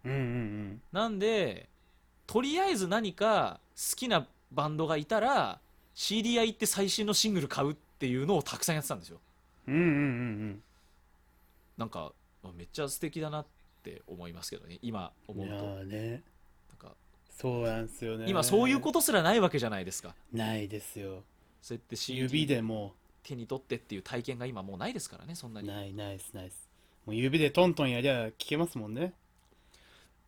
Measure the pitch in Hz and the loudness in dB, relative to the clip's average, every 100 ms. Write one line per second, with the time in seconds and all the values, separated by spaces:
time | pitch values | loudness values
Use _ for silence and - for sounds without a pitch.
0 | 127 135 123 123 113 104 104 107 - 180 | -2 -2 0 -2 -2 -4 -6 -10 -8 -2
1 | 226 208 208 220 156 87 - _ _ _ | -2 2 2 2 0 -2 -12 _ _ _
2 | _ _ - 214 262 320 392 254 185 208 | _ _ 0 0 2 2 2 2 2 2
3 | 214 - 214 202 117 85 _ - - - | 0 0 4 4 4 -2 _ -8 -4 -2
4 | 254 190 131 _ _ 131 147 151 160 160 | 2 2 2 _ _ -2 0 0 2 2
5 | 151 220 226 269 123 90 _ - _ - | 2 2 4 4 2 -2 _ -20 _ -6
6 | - 214 226 240 226 214 208 - 196 - | 0 0 2 4 4 2 0 2 2 2
7 | 208 208 220 190 143 - 143 151 _ _ | 2 4 4 2 0 0 0 0 _ _
8 | 135 123 147 190 - - - 156 - 123 | 0 2 4 4 2 -2 0 0 -2 -6
9 | 85 85 _ _ _ _ - 143 175 143 | -8 -20 _ _ _ _ -2 2 4 4
10 | 143 120 123 107 107 101 - _ _ _ | 2 0 -2 -4 -6 -8 -14 _ _ _
11 | _ _ _ _ _ _ _ - 113 87 | _ _ _ _ _ _ _ -8 -8 -6
12 | 76 - _ _ 95 85 87 - 143 - | -10 -12 _ _ -18 -14 -12 -6 -4 -2
13 | 165 160 156 151 147 _ _ _ - 87 | -4 -4 -4 -6 -8 _ _ _ -16 -16
14 | - 90 87 85 - - 82 90 120 107 | -14 -12 -10 -10 -10 -12 -14 -10 -6 -6
15 | 87 _ - 98 98 101 101 98 98 107 | -8 _ -14 -8 -6 -6 -6 -8 -8 -6
16 | 113 123 - _ - _ - - - - | -4 -6 -10 _ -20 _ -20 -20 -20 -20
17 | _ _ _ - 131 123 117 113 113 - | _ _ _ -6 -2 0 0 -2 -4 -6
18 | 117 110 117 185 123 202 254 269 - 339 | -6 -2 0 2 6 6 6 4 4 2
19 | - 214 165 226 185 147 120 101 92 - | 4 4 6 6 4 2 0 -2 -6 -8
20 | 90 - - 113 110 110 101 104 - - | -12 -18 -8 -4 -2 -2 -4 -8 -10 -10
21 | 98 95 - _ _ _ - 113 _ 113 | -10 -10 -16 _ _ _ -12 -12 _ -8
22 | - 127 131 147 151 131 113 110 101 - | -6 -4 0 0 2 2 0 -4 -6 -12
23 | _ _ - 131 113 131 - 117 - 101 | _ _ -12 -10 -6 -8 -4 -8 -6 -10
24 | - 123 117 123 123 110 95 95 151 247 | -6 -6 -6 -6 -6 -8 -10 -8 -6 -6
25 | - 87 - 165 123 107 104 101 101 98 | -10 -12 -14 -12 -12 -10 -8 -8 -10 -8
26 | 101 98 - - 95 - - _ _ _ | -8 -8 -12 -12 -14 -16 -20 _ _ _
27 | - 110 127 156 147 143 180 170 143 120 | -6 0 2 4 4 6 6 6 2 4
28 | 135 127 113 - - 147 170 127 107 113 | 2 2 0 -6 -2 0 0 -2 -6 -4
29 | 175 - _ _ _ _ _ - - - | -4 -6 _ _ _ _ _ -20 -20 -20
30 | _ _ | _ _